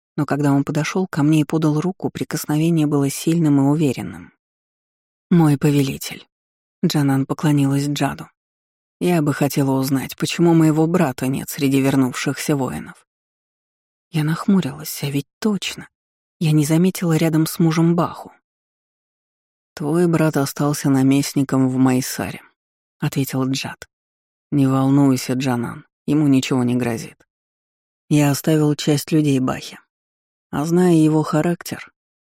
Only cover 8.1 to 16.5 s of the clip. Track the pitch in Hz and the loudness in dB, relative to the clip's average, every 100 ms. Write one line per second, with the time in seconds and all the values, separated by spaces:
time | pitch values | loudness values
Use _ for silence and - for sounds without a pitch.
8.1 | 156 160 _ _ _ _ _ _ - 175 | -6 -16 _ _ _ _ _ _ -6 0
9.1 | 170 147 135 143 156 135 135 131 135 113 | 0 0 0 -2 0 0 0 0 -4 -4
10.1 | - 156 - 170 165 156 151 160 180 151 | -8 -6 2 4 6 4 2 2 0 -2
11.1 | - 131 139 - - 139 135 135 135 127 | -2 -4 -4 -8 -4 0 2 2 2 0
12.1 | - - 131 - 143 127 76 - - _ | -2 -6 -4 -2 -2 -4 -8 -12 -20 _
13.1 | _ _ _ _ _ _ _ _ _ _ | _ _ _ _ _ _ _ _ _ _
14.1 | 156 151 165 - 190 135 147 151 - 143 | -4 -2 -2 2 2 0 -6 -12 -10 -6
15.1 | 143 - _ 214 196 - - - _ _ | -6 -6 _ -4 -4 -6 -12 -18 _ _
16.1 | _ _ - 160 | _ _ -4 2